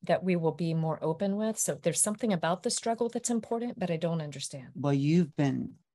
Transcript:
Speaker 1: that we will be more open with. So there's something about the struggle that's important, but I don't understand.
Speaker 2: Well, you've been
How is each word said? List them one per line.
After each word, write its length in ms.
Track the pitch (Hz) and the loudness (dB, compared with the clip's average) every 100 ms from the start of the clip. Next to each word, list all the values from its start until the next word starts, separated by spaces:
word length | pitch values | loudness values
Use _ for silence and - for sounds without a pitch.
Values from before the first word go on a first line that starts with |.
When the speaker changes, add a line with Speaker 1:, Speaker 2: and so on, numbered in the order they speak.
Speaker 1:
that 200 | - 170 | 0 0
we 120 | 180 175 | 2 2
will 180 | 160 | 2
be 200 | 151 170 | 0 0
more 240 | 165 160 151 | 0 0 -2
open 320 | 156 160 202 202 | -2 0 0 0
with. 240 | 220 220 | -2 -2
So 160 | - 147 | -4 0
there's 240 | 170 156 | 0 0
something 340 | - 208 233 | 0 0 0
about 300 | 180 165 180 | 2 2 0
the 60 | 247 | -2
struggle 380 | - 226 226 233 | -2 -2 0 0
that's 200 | 233 233 | -2 -2
important, 480 | 233 220 233 240 - | -2 0 -4 -4 -4
but 140 | 180 | -2
I 60 | 165 | 0
don't 240 | 170 165 | 0 -2
understand. 480 | 151 143 - 143 123 | -4 -8 -10 -10 -12
Speaker 2:
Well, 200 | - 139 | -4 0
you've 420 | 143 143 165 160 - | 2 4 4 4 2
been 380 | 143 131 120 - _ | 2 2 -4 -10 _